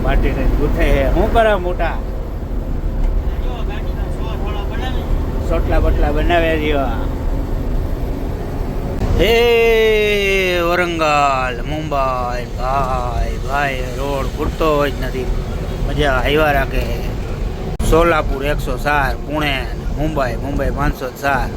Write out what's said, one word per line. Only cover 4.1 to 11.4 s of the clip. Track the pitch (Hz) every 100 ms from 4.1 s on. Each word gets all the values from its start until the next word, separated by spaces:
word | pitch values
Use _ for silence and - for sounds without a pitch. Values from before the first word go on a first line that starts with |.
| - - - - - - - - - - - - - -
સોટલા | 165 170 165
બોટલા | - - 147
બનાવ્યા | 147 151 175 165 160
જેવા. | 151 143 131 - - - - - - - - - - - - - - - - - - - - - - -
હે | 180 233 240 233 233 226 220 214 208 208 196 190 185 180 170
વરંગલ, | 175 175 170 156 147 143 131